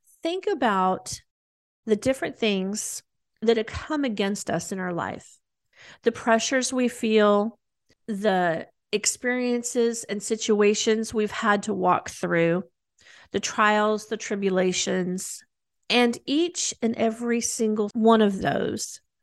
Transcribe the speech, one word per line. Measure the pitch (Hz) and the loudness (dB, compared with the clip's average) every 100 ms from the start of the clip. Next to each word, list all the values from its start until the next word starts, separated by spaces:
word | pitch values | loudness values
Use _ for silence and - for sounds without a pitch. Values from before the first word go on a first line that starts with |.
| _ _ | _ _
think | 339 370 427 | -6 -4 -2
about | 320 247 196 185 - - - _ _ _ _ _ _ 220 | 0 0 2 2 0 -6 -14 _ _ _ _ _ _ -2
the | 208 | 0
different | 262 262 330 - | 0 -2 -4 -2
things | 214 190 190 208 - - - _ _ _ | 0 0 -2 -4 -8 -10 -16 _ _ _
that | 220 226 | 2 2
have | 226 | 0
come | - - 311 | -8 -6 -2
against | 269 208 196 202 - | -2 -2 -2 -4 -4
us | 165 - | -4 -4
in | 190 | -6
our | 180 | -4
life, | 170 95 - - _ _ _ _ _ - - | -4 -4 -8 -14 _ _ _ _ _ -20 -4
the | 233 | -2
pressures | - 240 226 - 262 247 | 0 2 2 4 0 0
we | 254 247 | 0 0
feel, | - 220 214 208 202 220 - _ _ _ _ - | 0 2 4 6 4 2 -6 _ _ _ _ -10
the | 196 214 185 175 160 - _ _ | -2 0 2 2 -2 -6 _ _
experiences | 214 - - 247 247 247 240 233 247 233 226 | -4 -2 -2 -2 0 0 -2 -2 0 0 -2
and | - 202 | -6 -8
situations | - 220 - 208 208 214 - 220 220 | -4 -2 2 4 4 4 2 0 0
we've | 220 214 | -2 -2
had | - 226 208 | 0 0 0
to | 220 | 0
walk | 196 180 - - | 0 2 2 0
through, | - 175 170 165 175 - _ _ _ - - - | -8 -2 2 2 0 -4 _ _ _ -20 -20 -8
the | 202 | -6
trials, | - - 214 214 214 214 - | -4 2 2 4 2 0 -4
the | 214 | -10
tribulations, | - 202 196 185 185 180 196 185 180 185 - - _ _ _ _ - | -6 -4 0 2 2 0 -2 -2 -2 -4 -8 -14 _ _ _ _ -2
and | 233 240 233 - | 2 2 0 -2
each | 285 349 - - - | -2 -2 -4 -6 -2
and | 226 226 | -4 0
every | 226 226 240 233 | -2 -2 -2 -2
single | - - 220 214 208 | -2 -2 0 0 -2
one | 233 220 226 | 2 4 6
of | 208 196 | 4 2
those | 151 - - - - - _ _ | -2 0 -2 -4 -8 -12 _ _